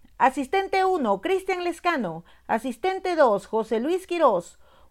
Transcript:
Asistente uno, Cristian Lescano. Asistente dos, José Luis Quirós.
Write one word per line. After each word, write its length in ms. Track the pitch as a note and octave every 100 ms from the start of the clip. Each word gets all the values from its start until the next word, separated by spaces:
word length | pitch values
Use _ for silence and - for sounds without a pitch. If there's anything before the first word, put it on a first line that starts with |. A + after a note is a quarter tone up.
| - _
Asistente 680 | C4 C#4 C4 F#4+ G4 G4
uno, 380 | F#4+ F#4 A#3 G3
Cristian 420 | E4 F#4+ F#4+ F4+
Lescano. 640 | F4 E4+ F4 D#4+ F#3+ D#3+ - - -
Asistente 680 | A3+ C4 A3+ F#4 F#4+ F#4 E4
dos, 300 | C4 G3+ -
José 340 | A3 A3 A3+
Luis 280 | C4 F4+ F#4
Quirós. 520 | F4 D4 F#3 - - - - -